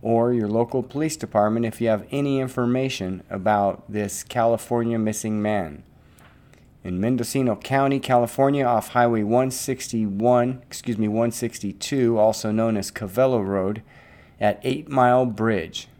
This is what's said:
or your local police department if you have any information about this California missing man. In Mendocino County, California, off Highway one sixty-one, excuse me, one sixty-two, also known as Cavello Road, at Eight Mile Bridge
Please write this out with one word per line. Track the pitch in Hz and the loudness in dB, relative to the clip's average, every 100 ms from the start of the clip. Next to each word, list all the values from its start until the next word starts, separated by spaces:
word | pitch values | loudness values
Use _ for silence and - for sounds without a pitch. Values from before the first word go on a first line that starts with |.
or | 110 113 117 | 2 2 2
your | 123 104 | 2 0
local | 110 117 131 | 0 0 -2
police | 123 143 156 156 | -4 -4 -4 -4
department | 110 107 104 110 117 | -2 2 2 2 -2
if | - | -2
you | 117 | 0
have | 107 - | 0 -2
any | 143 143 135 | -4 0 0
information | 131 131 120 127 131 - 92 92 - | -2 -2 0 0 -2 -4 -6 -8 -8
about | 98 95 104 101 98 - | -4 0 2 2 0 -6
this | 104 101 - | -6 -4 -6
California | - 123 117 113 - 120 117 113 | -6 0 2 2 0 -2 0 0
missing | 107 107 110 107 | -2 -2 -4 -2
man. | 104 104 82 73 - - - - - _ - - _ _ | 0 -2 -4 -10 -20 -20 -20 -20 -20 _ -20 -20 _ _
In | 95 90 | -6 -2
Mendocino | 107 127 117 135 127 101 | 0 0 0 0 0 0
County, | - 135 139 139 | 0 0 2 0
California, | 131 123 117 - 139 143 127 | 2 2 2 2 2 2 2
off | 113 - | 0 0
Highway | 123 120 113 | 2 2 2
one | 104 120 131 | 2 2 0
sixty-one, | 127 - 127 - 113 107 98 117 123 120 127 - | -4 -6 -6 -4 -4 -2 0 2 4 2 -2 -12
excuse | - - 110 | -12 -6 -2
me, | 107 | 0
one | 110 117 | 0 -2
sixty-two, | 117 117 - 101 98 - 143 117 117 | -2 -8 -6 -10 -8 -4 0 2 4
also | 107 110 110 | 4 2 -2
known | 110 113 107 | 0 0 0
as | 98 | -4
Cavello | - 104 98 131 123 98 | -8 -6 2 2 2 0
Road, | 98 95 107 - - - - - - | 0 0 -4 -10 -20 -20 -20 -20 -2
at | 107 101 | -2 0
Eight | 131 135 156 | -4 -4 -4
Mile | 135 123 127 127 | 2 4 4 2
Bridge | 104 110 104 82 - - | 0 0 0 -4 -10 -16